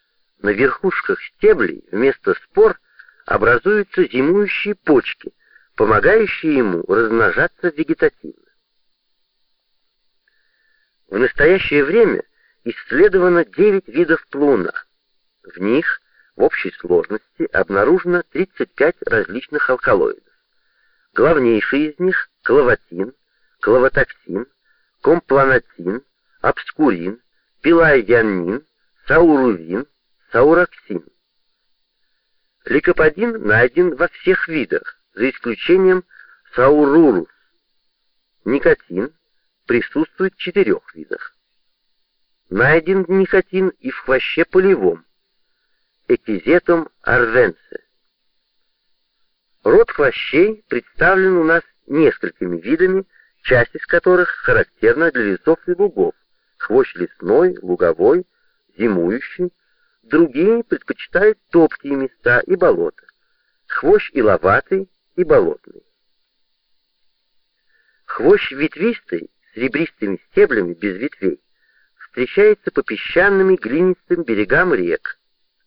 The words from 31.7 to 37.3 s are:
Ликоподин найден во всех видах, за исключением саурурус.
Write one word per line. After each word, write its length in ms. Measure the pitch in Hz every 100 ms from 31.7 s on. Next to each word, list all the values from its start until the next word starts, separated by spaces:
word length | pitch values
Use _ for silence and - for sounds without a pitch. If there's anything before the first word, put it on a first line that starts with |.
| _ _ _ _ _ _ _ _ _ -
Ликоподин 800 | 135 - 170 156 185 233 226 104
найден 480 | 107 123 170 180
во 140 | 131 170
всех 400 | - 185 180 -
видах, 480 | 156 107 - - - _
за 160 | - 127
исключением 760 | - 120 107 - 185 185 185 - - - _ _
саурурус. 760 | - 135 151 143 156 151 92 80